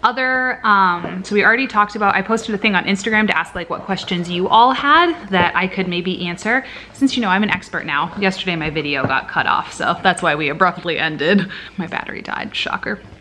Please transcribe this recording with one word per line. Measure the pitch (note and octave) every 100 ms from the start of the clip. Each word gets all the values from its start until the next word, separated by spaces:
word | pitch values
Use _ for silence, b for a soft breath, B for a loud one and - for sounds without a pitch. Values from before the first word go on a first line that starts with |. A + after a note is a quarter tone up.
other, | A3 B3 B3+ B3+ B3+ B3 A3
um, | G3+ F#3+ F3 E3+ F3+
so | G3 G3+
we |
already | G3 A3+ C4+
talked | G#3+ G#3 A3
about, | G3+ F#3+
I |
posted | F#3+ A3 A3 G3+
a |
thing | A3
on | F#3+ -
Instagram | G3 A#3 A3 G#3+
to | -
ask, | E3
like, | F3+ E3+
what | -
questions | - F#3 - F3+ F3
you | F3 F#3
all | A3 A#3+
had | C4 C#4+ D#4 F4 D#4+ G3+
that | F#3+ F3 -
I | F#3
could | F#3+ F#3
maybe | F3 F3+ F#3 F3+
answer. | F3 G#3+ C4 C4 B B
Since, | - C4+ B3+
you |
know, | G#3+
I'm | F#3
an | G#3
expert | F#3+ - E3+ -
now, | C#3+ E3+ -
yesterday | G3 F#3+ F#3 E3+
my | D#3
video | D#3 D3 C#3+ C3
got | C3+ -
cut | - C3
off, | - -
so | - A#2 F3
that's | G3 F3
why | F3
we | D3+ D3+
abruptly | D#3+ F#3 E3+ E3+ D#3
ended. | D#3+ D3+ C#3+ G3+ F#3 B B -
My | -
battery | - - -
died, | - - - -
shocker. | - - - G#3 - -